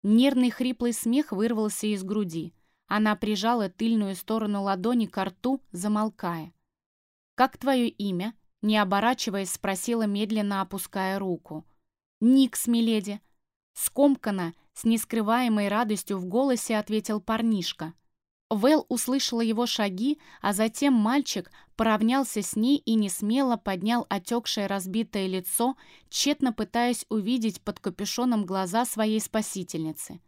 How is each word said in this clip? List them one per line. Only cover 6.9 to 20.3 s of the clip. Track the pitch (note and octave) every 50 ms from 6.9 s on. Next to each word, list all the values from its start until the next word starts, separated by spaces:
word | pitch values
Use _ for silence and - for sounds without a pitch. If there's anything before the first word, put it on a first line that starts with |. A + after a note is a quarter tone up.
| _ _ _ _ _ _ _ _ _
«Как | - B3+ C4 -
твоё | - - C#4 C4+ B3+ A#3+
имя?» — | A#3 - - G3+ G3+ F3+ E3+ F#3 A3+ - _ _ _ _ _
не | - G#3+ G#3+
оборачиваясь, | G#3+ G3+ F#3 G3+ G3 G#3+ A#3 B3+ - - A#3 F#3+ G3 G3 F#3
спросила, | - - - G3+ F#3+ F#3+ - - A#3 A3+ A3
медленно | G#3 G3+ G3+ G#3+ G3+ A3 G#3+ G#3 G3+ G3+ F#3+
опуская | F#3+ F#3 G3 F#3+ - - - G3 F#3+ F#3+ F#3+ G3
руку. | G3 F#3 F3 D3+ _ - D#3+ D#3 - _ _ _ _ _ _ _ _ _ _ _
«Никс, | A3 A#3+ C4 C4+ C4+ B3 - - -
миледи!» | A#3 A#3 A#3 A3+ A3+ A3+ G#3+ F3+ G3+ G3+ G#3 _ _ _ _ _ _ _ _ _ _ _
Скомканно, | - - - - - C#4+ C#4+ C4+ - - A3 G3+ F#3+ F3 E3 - _ _ _ _
с | - -
нескрываемой | A3+ A3+ A3 - _ - A3+ G#3+ G#3 A3+ B3 B3+ A#3+ A3 G#3 G3+
радостью | G3+ G3+ G#3+ B3 G#3 G#3+ F#3+ - - G#3
в | F#3+ F3+
голосе | F3+ F#3 A#3+ C#4 C#4 B3+ A3+ - - A3+
ответил | G#3 G#3 - G#3+ G#3+ G#3 - G#3+ G#3
парнишка. | - - A3 A3+ A#3 A3+ A3 F#3+ E3+ - - - D#3 D#3+ - _ _ _ _ _ _ _ _ _ _ _
Вэл | A3 G3+ G#3 C#4 D#4 D4+ - _
услышала | B3+ A#3 - - C4 C#4 - - A#3+ A#3
его | A#3 A3 A3 A3 B3
шаги, | A#3 - - G#3+ G3+ F#3 F#3 A3+ C#4 D4 - - -